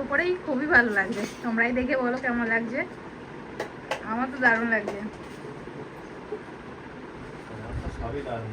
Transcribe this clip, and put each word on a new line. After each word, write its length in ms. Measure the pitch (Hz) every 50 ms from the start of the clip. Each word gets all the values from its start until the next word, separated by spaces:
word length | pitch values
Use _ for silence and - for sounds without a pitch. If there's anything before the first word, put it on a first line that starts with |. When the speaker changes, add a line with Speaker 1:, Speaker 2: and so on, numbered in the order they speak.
| 277
Speaker 1:
উপরেই 280 | - - - 339 359 359 359 -
খুবই 220 | 311 269 247 302 302 330
ভালো 160 | 285 240 226 208 196
লাগছে। 240 | 190 185 - 202 214 - - - -
তোমরাই 260 | 240 226 226 233 240 247 254
দেখে 160 | 254 254 285 262 247
বলো 140 | 240 247 254 269
কেমন 220 | 247 240 240 233 226 226
লাগছে, 260 | 226 233 220 233 294 339 349 - - - - - - - - - - - - - - - - - - - - - - - 208
আমার 160 | 220 240 254 262 262
তো 40 | 262 254
দারুণ 220 | 240 226 226 233 233 226
লাগছে। 240 | 214 202 208 202 196 214 208 - - - - - - - - - - - - - - - - - - - - - - - - 415 - - - - - - - - - - - - - - - - - - - - - - - - -
Speaker 2:
আমার 160 | - - - -
তো 60 | - - - -
সবই 220 | - 117 135 143 135 127
দারুণ 240 | 120 113 110 107